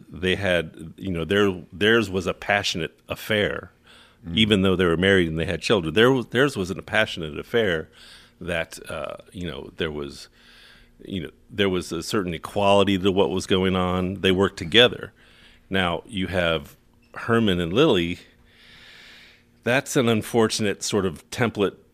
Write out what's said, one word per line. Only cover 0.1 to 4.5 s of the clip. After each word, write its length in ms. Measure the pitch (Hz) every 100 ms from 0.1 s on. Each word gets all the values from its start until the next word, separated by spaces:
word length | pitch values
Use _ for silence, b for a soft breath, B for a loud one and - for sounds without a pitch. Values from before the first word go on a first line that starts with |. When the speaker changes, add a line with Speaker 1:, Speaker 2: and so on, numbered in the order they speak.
| 78 92 90
Speaker 1:
had, 580 | 98 87 80 - 82 -
you 140 | 95
know, 140 | 85 80
their, 380 | 98 101 92 -
theirs 380 | 92 104 117 101
was 160 | 92 90
a 60 | 85
passionate 640 | - 101 98 95 76 - -
affair, 640 | - - 107 98 - - _ b b b b -
Speaker 2:
Mm. 100 | 85
Speaker 1:
even 240 | 107